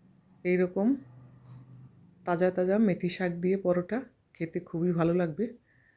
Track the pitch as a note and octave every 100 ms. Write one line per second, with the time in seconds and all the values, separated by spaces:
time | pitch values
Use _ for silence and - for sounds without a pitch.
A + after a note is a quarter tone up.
0 | _ _ _ _ F3+ F3+ F3+ F#3 G#3+ C#4
1 | - - - - - - - - - -
2 | - _ - E3+ F#3 F#3 F3+ G3+ A3 F3
3 | F3+ - F#3 E3+ F3+ F#3+ F#3 F3+ F3 A3+
4 | C4+ _ _ _ E3 F3 F3 E3 F3 E3+
5 | E3 F3 F3 D3+ A3 - _ _ _